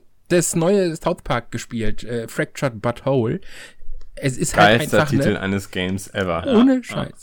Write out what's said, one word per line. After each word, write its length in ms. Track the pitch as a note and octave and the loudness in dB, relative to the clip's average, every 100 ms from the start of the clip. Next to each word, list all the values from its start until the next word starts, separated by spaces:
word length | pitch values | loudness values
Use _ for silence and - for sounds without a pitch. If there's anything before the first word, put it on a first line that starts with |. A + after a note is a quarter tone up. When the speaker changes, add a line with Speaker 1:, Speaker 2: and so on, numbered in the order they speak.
| - _ - | -20 _ 0
Speaker 1:
das 260 | F3 D#3+ E3+ | 2 2 0
neue 400 | E3+ G3+ F3+ D#3 | 2 2 2 -2
South 260 | F3+ F3+ | -4 -4
Park 280 | - B2 - | -2 -4 -4
gespielt, 520 | A2+ - A#2 G#2+ - | -10 -8 0 2 2
äh, 240 | - A#2+ A2+ | 0 -6 -6
Fractured 540 | - D#3 - C#3 A2 | -4 -4 -2 -4 -2
But 240 | A#2+ - C3+ | -4 -2 0
Whole. 340 | C3+ A2+ E3 - - - - - - - - | 0 0 -2 -8 -16 -18 -8 -4 -4 -6 -4
Es 220 | C#3 - | -4 -2
ist 180 | - - | -2 4
halt 240 | G#2 A#2 | 6 6
Speaker 2:
Geilster 220 | D#3 A2+ | 4 2
Speaker 1:
einfach, 80 | D3 | 2
Speaker 2:
Titel 220 | A2 G#2+ | 2 2
Speaker 1:
ne? 60 | G2 | 0
Speaker 2:
eines 320 | F#2+ G2 - | -2 -4 -4
Games 360 | F#2+ F#2 F#2+ - | -6 -4 -4 -6
ever. 320 | G#2+ F#2 E2 - | -6 -2 -2 2
Speaker 1:
Ohne 300 | A3+ C4 C4 | 4 6 4
Speaker 3:
Ja, 60 | |
Speaker 1:
Scheiß. 260 | A#3 G#3+ - | -2 -8 -8
Speaker 3:
ja. 60 | - | -8